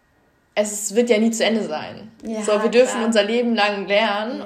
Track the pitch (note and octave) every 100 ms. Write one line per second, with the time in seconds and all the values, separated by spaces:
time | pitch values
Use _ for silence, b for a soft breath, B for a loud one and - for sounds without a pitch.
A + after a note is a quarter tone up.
0 | _ _ _ _ _ - G#3 - - G3+
1 | A#3 G#3+ A3+ A3+ G3 A3 F#3+ D3+ F#2+ -
2 | - - A3 A3 G#3+ G#3 G#3+ A#3 B3+ G3+
3 | A3+ A3 G3+ A#3 A#3+ A3 G#3 G3+ F#3+ G3+
4 | A3 G3+ A3 D4